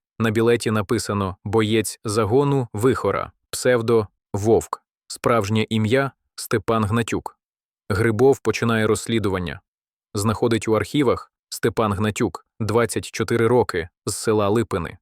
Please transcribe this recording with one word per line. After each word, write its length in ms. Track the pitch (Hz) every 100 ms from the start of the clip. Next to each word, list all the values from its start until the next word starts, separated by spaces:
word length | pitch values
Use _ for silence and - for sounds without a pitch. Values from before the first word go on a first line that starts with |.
| _ _
На 120 | 113
білеті 400 | 110 113 120 -
написано 640 | 110 104 113 - 104 95 92
"Боєць 560 | 107 113 107 110 107 -
загону 640 | 117 104 104 127 143 139 123
Вихора", 600 | 104 123 113 101 98 - - _
псевдо 560 | - 127 123 113 117 104 _ _
"Вовк". 500 | 101 104 104 - - _ _ _
Справжнє 600 | - - 117 98 110 107
ім'я — 440 | 110 107 127 139 - _
Степан 500 | - - 117 - 113
Гнатюк. 480 | 104 117 113 95 - - _ _ _ _ _
Грибов 500 | 98 117 107 131 135
починає 480 | - 104 117 113 107
розслідування. 760 | 104 - 143 101 92 87 67 _ _ _ _ _
Знаходить 540 | 104 104 107 120 110 -
у 40 |
архівах: 600 | 107 104 147 127 95 - _ _
Степан 440 | - 120 107 110
Гнатюк, 540 | 98 107 104 110 - - _
двадцять 500 | 107 110 117 - -
чотири 360 | - 113 117 113
роки, 420 | 123 104 90 82 _ -
з 80 |
села 340 | 104 - 107 101
Липини. 500 | 113 110 95 82 -